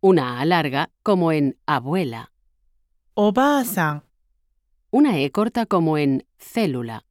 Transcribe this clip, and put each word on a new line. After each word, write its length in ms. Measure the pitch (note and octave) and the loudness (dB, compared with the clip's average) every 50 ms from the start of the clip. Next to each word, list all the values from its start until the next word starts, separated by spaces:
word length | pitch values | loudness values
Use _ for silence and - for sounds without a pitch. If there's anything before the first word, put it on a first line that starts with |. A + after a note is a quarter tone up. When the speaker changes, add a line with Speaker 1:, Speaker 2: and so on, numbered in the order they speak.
Speaker 1:
Una 400 | - F#3+ F#3+ E3 C3 B2 B2 B2 | 4 4 4 4 2 -2 -6 -4
A 60 | - | -2
larga, 420 | E3 F3+ E3+ D3+ D3 B2+ C#3 D#3+ - _ _ _ | 0 2 2 0 0 -2 -2 -4 -4 _ _ _
como 280 | - G3+ F#3 E3+ E3 | 0 0 2 2 2
en 280 | D#3+ D3+ C#3+ C3+ B2+ _ _ | 2 2 0 -2 -4 _ _
abuela. 640 | - D3+ C3 A#2+ C3 D#3+ F#3+ F3+ C3 A2+ A2+ A#2 - _ _ _ _ _ _ _ _ _ _ _ _ _ _ _ _ _ | -2 -2 -2 -2 -2 -4 -2 -2 -4 -6 -10 -14 -18 _ _ _ _ _ _ _ _ _ _ _ _ _ _ _ _ _
Speaker 2:
Oba-san. 920 | - G#3 G#3 G3 A#3+ C4 C#4+ D4 C#4 B3+ B3+ - - E3 D3+ D3 D3 _ _ _ _ _ _ _ _ _ _ _ _ _ _ _ _ _ _ | 0 0 2 2 2 2 2 2 0 0 -2 -2 -2 -2 -2 -2 -6 _ _ _ _ _ _ _ _ _ _ _ _ _ _ _ _ _ _
Speaker 1:
Una 280 | - B3+ D4+ C#4+ G#3+ D3 | 2 2 2 4 2 0
E 140 | C3+ C#3+ - | -2 -2 0
corta, 340 | - G#3+ A#3 - A#3+ A3+ | -2 -2 -2 -2 -4 -4
como 320 | - A3 F3+ E3 D#3 D#3 D3+ | 0 0 0 0 0 0 0
en 260 | D3 C#3 C3+ C3+ - _ _ _ | 0 0 0 -2 -4 _ _ _
célula. 680 | - - - A#3 A3 F3 C3 B2 A#2+ A#2 A2+ G#2+ _ _ | -20 -8 -4 -2 -2 -2 -2 -4 -8 -8 -12 -14 _ _